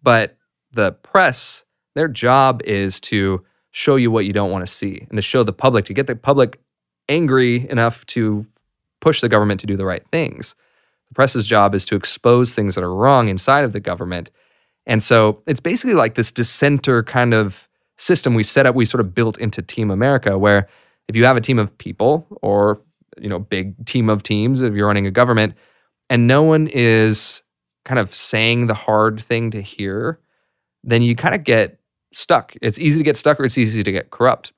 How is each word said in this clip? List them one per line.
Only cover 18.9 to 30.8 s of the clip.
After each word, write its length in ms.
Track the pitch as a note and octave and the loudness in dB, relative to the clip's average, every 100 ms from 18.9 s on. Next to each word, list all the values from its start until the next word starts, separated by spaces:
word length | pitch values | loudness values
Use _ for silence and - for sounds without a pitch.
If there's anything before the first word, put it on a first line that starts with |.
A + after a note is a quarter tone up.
| A#2 | 0
of 120 | G2+ | -4
built 240 | F#2 A#2 G#2 | 0 -2 -2
into 240 | A2 - | -8 -8
Team 300 | - - G#2+ | -12 -6 -4
America, 460 | G2 B2+ C3+ G#2+ F#2+ | 0 0 2 0 2
where 300 | G#2 G2+ G2 _ _ _ _ | 4 2 0 _ _ _ _
if 80 | G#2+ | 2
you 100 | B2 | 4
have 120 | B2+ | 4
a 40 | |
team 180 | A2+ B2+ | 2 0
of 160 | G2+ _ | 0 _
people 480 | - G2+ A2+ D#3+ - G3+ | -16 -2 0 0 -4 -8
or, 400 | G2+ G2+ G#2 G#2 _ _ _ - | -2 2 2 0 _ _ _ -14
you 100 | G#2 | -8
know, 100 | F2+ | -8
big 460 | G2+ G2 F#2+ G2 A#2 | -6 -8 -8 -12 -6
team 240 | B2+ A2 | -2 0
of 140 | G#2+ | 0
teams, 380 | - G#2 A2 C3 | -2 -2 0 0
if 120 | B2+ | 0
you're 140 | G2+ G#2 | 0 0
running 200 | G2+ G2 | 0 0
a 40 | |
government, 420 | F#2+ B2 A2+ G#2+ - _ _ _ _ _ | 2 2 2 0 -4 _ _ _ _ _
and 180 | A#2+ A#2+ | 2 4
no 160 | C3+ | 4
one 240 | D#3 D#3 D#3 | 4 2 0
is 760 | C3+ A#2+ A2 A2 G#2+ - - _ _ _ _ | 0 2 4 4 0 -4 -10 _ _ _ _
kind 160 | - C3 | -4 -2
of 140 | G2+ | -2
saying 540 | - - A2 A2 A#2+ A#2+ | -6 -6 -2 0 0 0
the 60 | G#2+ | -2
hard 460 | - G#2+ A2 A2 | 0 2 0 -2
thing 300 | A2+ A#2 A#2 | -6 -4 -4
to 100 | G#2+ | -8
hear, 580 | G2 - G2 G2 A2+ E3 _ _ _ _ _ _ | -14 -10 -8 -6 -6 -8 _ _ _ _ _ _